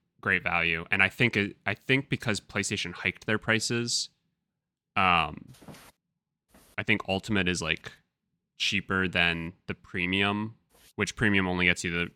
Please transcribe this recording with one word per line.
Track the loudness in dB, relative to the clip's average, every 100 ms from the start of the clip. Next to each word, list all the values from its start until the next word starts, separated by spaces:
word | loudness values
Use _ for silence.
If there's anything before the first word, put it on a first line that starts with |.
| _ _
great | -2 0
value. | 0 0 0 -2 0
And | 2
I | 2
think | 2 2 2
it, | -2 -4 -8
I |
think | -6 0 -2 0
because | -4 -2 -4
PlayStation | -4 -4 -4 -4 -6
hiked | -6 -6 -4 -4
their | -2
prices, | 0 0 0 -2 -2 -4 -4 _ _ _ _ _ _ _ _ 0
um, | 4 4 2 -6 -16 -20 -20 -20 -20 _ _ _ _ _ _ -20 _ -6
I |
think | -2 0 0
Ultimate | -4 0 0 2
is, | 0
like, | -2 -4 -6 -18 _ _ _ _ _ -4
cheaper | -2 -2 -2 0 0
than | 2 2 0 -4 -10 -12
the |
premium, | -12 -10 -4 0 2 0 0 -6 -10 _ _ -12 -6
which | -4 0
premium | 2 4 2
only | 2 2
gets | 2
you | 0
the | -2 -4